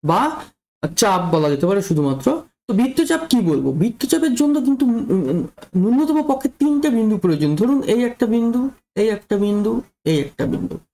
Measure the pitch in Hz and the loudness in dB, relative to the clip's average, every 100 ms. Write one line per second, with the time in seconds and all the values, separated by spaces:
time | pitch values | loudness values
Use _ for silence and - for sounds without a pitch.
0 | 151 180 285 320 - _ _ _ - - | 0 0 0 -4 -14 _ _ _ -8 0
1 | 214 180 170 160 151 143 175 196 190 156 | 2 2 0 0 2 2 2 0 0 0
2 | 143 135 254 320 - _ - 202 262 269 | 0 0 -2 -2 -6 _ -2 0 0 0
3 | 320 320 320 247 175 143 135 135 214 - | 0 -2 2 2 2 0 -2 0 -2 -2
4 | 262 330 311 240 294 294 254 269 269 226 | -2 0 0 0 0 2 0 0 0 0
5 | 220 190 139 165 170 - - 185 196 247 | 0 -2 0 -2 -4 -12 -6 0 2 2
6 | 311 311 294 269 277 - 285 294 302 233 | 2 0 0 -2 -2 -2 0 2 2 2
7 | 220 214 185 151 147 151 233 277 - 226 | 2 0 0 0 0 0 2 0 0 0
8 | 240 240 233 233 233 240 269 - _ - | 0 -2 0 0 0 0 -4 -8 _ -2
9 | 214 208 _ 202 202 208 208 233 - _ | -2 -2 _ -2 0 0 0 -2 -6 _
10 | - 156 139 - - - - 165 _ | -2 0 -2 -6 -4 -4 -6 -10 _